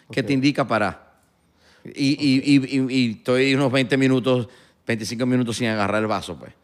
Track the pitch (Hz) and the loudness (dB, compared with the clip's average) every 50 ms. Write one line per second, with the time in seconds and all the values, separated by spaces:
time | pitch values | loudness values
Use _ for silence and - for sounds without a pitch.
0 | _ - - - 127 107 143 131 127 147 135 - 139 107 117 107 104 95 85 - | _ -10 -6 -6 -2 0 0 2 2 2 2 0 -2 0 0 0 0 -2 -4 -8
1 | - _ _ _ _ _ _ _ _ _ _ _ _ _ _ _ - - - - | -16 _ _ _ _ _ _ _ _ _ _ _ _ _ _ _ -20 -14 -6 -2
2 | 143 135 147 143 151 139 131 135 - 143 143 139 131 123 131 135 131 127 131 131 | 0 0 0 0 2 2 2 2 4 4 4 4 4 2 -2 -2 -2 0 0 0
3 | 127 117 107 - - - 127 127 135 135 135 131 143 131 120 139 135 113 143 131 | 0 0 -2 -4 -2 0 2 2 2 2 2 2 2 2 2 0 0 0 0 2
4 | 135 131 131 127 110 131 127 123 120 104 - - - _ _ _ _ - 117 110 | 2 2 2 2 2 2 0 0 -2 -6 -10 -20 -20 _ _ _ _ -6 -6 -6
5 | 110 95 123 113 127 123 127 127 127 117 113 - 127 113 110 107 101 98 104 107 | -6 -8 -6 -4 -2 0 0 0 0 -2 -2 -4 -2 -2 -2 -2 -2 0 0 0
6 | 110 107 107 95 87 - 87 69 65 - - _ | 0 0 -2 -4 -4 -8 -12 -14 -14 -20 -20 _